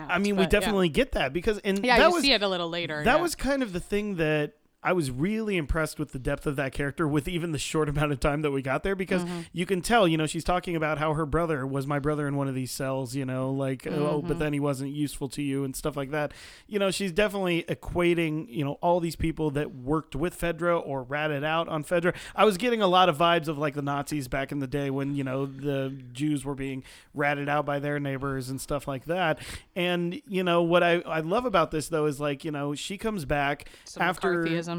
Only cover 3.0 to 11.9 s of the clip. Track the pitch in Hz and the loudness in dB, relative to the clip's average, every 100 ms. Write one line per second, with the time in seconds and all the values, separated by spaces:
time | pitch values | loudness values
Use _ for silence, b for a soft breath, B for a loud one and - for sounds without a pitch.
3 | 165 302 339 - 254 277 240 175 - 208 | 2 4 2 -2 -2 0 -2 -4 -2 -2
4 | 208 180 156 151 147 - _ _ 156 180 | -2 0 2 2 0 -6 _ _ 0 0
5 | 135 127 180 220 214 185 139 165 151 - | 0 0 0 0 0 -2 0 0 -2 -4
6 | 143 135 127 143 151 139 135 - 143 - | -8 -6 -4 -4 -4 -4 -4 -2 -4 0
7 | 156 151 160 175 170 143 - 160 151 143 | 0 2 0 -4 -2 -4 -2 -2 0 0
8 | 151 139 156 143 151 135 131 139 196 196 | 0 2 0 2 0 -2 -2 -2 -2 -4
9 | 185 185 175 175 170 165 180 185 - 233 | 0 0 -2 -6 -8 -6 -2 -2 4 6
10 | 180 160 156 170 170 180 180 165 151 147 | 6 4 0 -2 0 -2 0 -2 0 0
11 | 156 151 156 156 170 143 135 135 135 | 0 0 0 0 0 0 -2 -2 -2